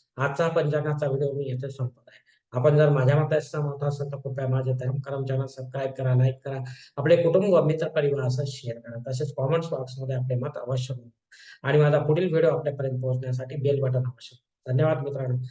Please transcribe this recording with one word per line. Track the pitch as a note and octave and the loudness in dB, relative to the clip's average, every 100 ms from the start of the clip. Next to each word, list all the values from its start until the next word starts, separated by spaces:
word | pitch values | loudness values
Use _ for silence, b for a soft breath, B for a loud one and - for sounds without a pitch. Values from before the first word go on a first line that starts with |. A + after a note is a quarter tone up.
| _ - | _ -4
आजचा | C#3 C#3+ E3 | -4 0 0
पंचांगाचा | E3 D3 D3+ D3+ D3 C#3+ | 2 0 0 -2 -2 -2
व्हिडिओ | C#3 C#3+ | 0 -2
मी | C3+ C3+ | -4 -6
येथे | B2 C3+ | -6 -8
संपत | - B2 - - | -6 -8 -8 -20
आहे. | b b b _ | b b b _
आपण | B2+ D3 D3 | 2 4 6
जर | D3+ | 6
माझ्या | C#3+ B2+ D3 | 6 4 4
मताशी | D3+ D#3 - | 2 0 -2
सहमत | D#3 D3 C#3 | -4 -4 -2
असाल | C#3+ - D3 | -4 -4 -6
तर | C3 | -8
कृपया | B2+ B2 C3 | -8 -6 -2
माझे | B2+ B2+ | 0 0
धर्म | B2+ B2 B2+ | -2 -2 -4
करम | C#3 C#3 C3 | -4 -6 -2
चॅनल | C3+ C3+ | -2 -4
सबस्क्राईब | - B2+ C#3 C3+ | -8 -10 -6 -6
करा, | C3 C3 B2+ | -2 2 4
लाईक | B2+ B2+ C#3 | 4 2 -6
करा, | C3+ B2+ B B - | -8 -8 B B -4
आपले | C#3+ E3+ | 4 6
कुटुंब | E3 F3+ G3+ | 6 4 4
व | F3 D3+ | 4 4
मित्र | - D#3+ | 0 -2
परिवारासह | D#3+ C#3+ C#3 B2 B2+ - | 0 0 0 0 -2 -4
शेअर | - A#2+ A#2 | -6 -10 -10
करा, | A#2+ A#2 C3+ | -10 -12 -8
तसेच | B2+ - - | -6 -6 -4
कमेंट्स | C3+ E3 E3 | 0 0 -2
बॉक्समध्ये | C3+ B2+ - C3 B2+ | -6 -8 -10 -6 -4
आपले | B2+ B2 | -2 -2
मत | A#2+ - | -4 -8
अवश्य | B2 C3 - B2 | -6 -4 -4 -10
नोंदवा | - _ _ - - - - | -12 _ _ -20 -20 -8 2
आणि | D3+ | 4
माझा | D3 C#3+ | 6 4
पुढील | C3+ D#3 F#3 | 4 2 2
व्हिडिओ | D#3+ D#3+ C#3+ | 4 4 2
आपल्यापर्यंत | D3 C3+ C3+ B2+ | -2 -4 -4 -2
पोहोचण्यासाठी | B2+ B2+ B2+ B2+ B2+ - | -2 -2 -2 -6 -6 -2
बेल | C#3 C3+ | 0 2
बटन | B2+ B2+ | 2 0
अवश्य | B2+ - - - | -2 -6 -18 -20
दाबा. | _ _ B2+ | _ _ -2
धन्यवाद | C3 D#3 D3 | 2 2 2
मित्रांनो, | C#3 C3+ C3 B2+ B | -2 -4 -2 -4 B